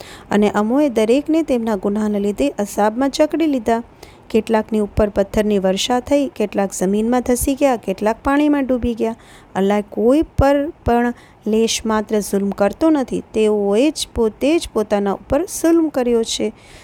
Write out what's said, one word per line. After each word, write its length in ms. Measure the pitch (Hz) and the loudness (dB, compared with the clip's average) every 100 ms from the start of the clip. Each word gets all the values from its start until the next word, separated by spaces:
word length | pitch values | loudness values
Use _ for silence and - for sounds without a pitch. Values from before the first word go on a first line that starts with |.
| - - - | -20 -16 -2
અને 180 | 208 208 | 2 2
અમોએ 400 | 202 214 269 294 | 2 0 2 2
દરેકને 500 | 220 214 262 285 320 | 2 2 2 2 0
તેમના 320 | 302 247 226 202 | 0 -2 -2 -2
ગુનાહના 440 | 202 208 214 208 | -2 -2 -2 -2
લીધે 280 | 202 202 285 | -2 0 -2
અઝાબમાં 600 | - 202 - 208 226 277 | -2 -6 0 0 0 -2
જકડી 380 | 285 302 302 320 | 0 0 2 0
લીધા. 340 | 262 220 226 - - - - - | 0 0 -2 -4 -18 -20 -20 -2
કેટલાકની 500 | 226 214 214 214 214 | -2 2 0 0 -2
ઉપર 300 | 208 - 208 | -2 0 0
પથ્થરની 500 | 208 196 214 208 202 | 0 -2 0 0 2
વર્ષા 400 | 190 190 - 247 | 0 0 -2 -2
થઈ, 300 | 247 285 262 - | 0 0 0 -4
કેટલાક 360 | 208 202 196 | -4 -2 -2
જમીનમાં 480 | - 185 208 226 247 | -2 -2 0 0 0
ધસી 340 | 240 247 - 269 | 0 -2 0 0
ગયા, 220 | 277 226 | 0 0
કેટલાક 460 | - 190 208 226 | -4 -4 -2 -2
પાણીમાં 420 | 277 285 302 285 254 | 0 2 2 2 0
ડૂબી 280 | 254 240 | -2 -2
ગયા. 220 | 226 226 226 - - - 185 | -2 -4 -6 -14 -20 -8 -2
અલ્લાહ 260 | 196 208 202 | 0 0 -2
કોઈ 340 | 214 226 294 320 - | 0 2 2 0 0
પર 340 | 269 285 294 - - | 2 2 0 -4 -2
પણ 280 | 233 240 240 - - 214 | 0 0 -4 -14 -10 -2
લેશ 300 | 220 226 - 220 | 0 0 -2 -2
માત્ર 340 | 214 208 214 | -2 0 -2
જુલ્મ 300 | 190 196 196 | -2 -2 -2
કરતો 380 | - 202 - 320 | 0 -2 0 2
નથી, 320 | 302 247 180 - | 2 0 -6 -4
તેઓએ 580 | 220 214 214 202 208 302 | 0 2 2 0 2 2
જ 160 | - - - | 0 -6 -2
પોતે 360 | 220 - 269 330 | -2 0 0 0
જ 120 | - | -2
પોતાના 400 | - 208 202 202 | -4 -2 0 -2
ઉપર 280 | 180 - 277 | -4 -2 -2
જુલ્મ 460 | 381 - 320 339 311 | -2 -2 2 2 2
કર્યો 340 | 262 247 233 | -2 0 0
છે. 240 | 226 - 214 - - - | -2 -4 -6 -8 -20 -20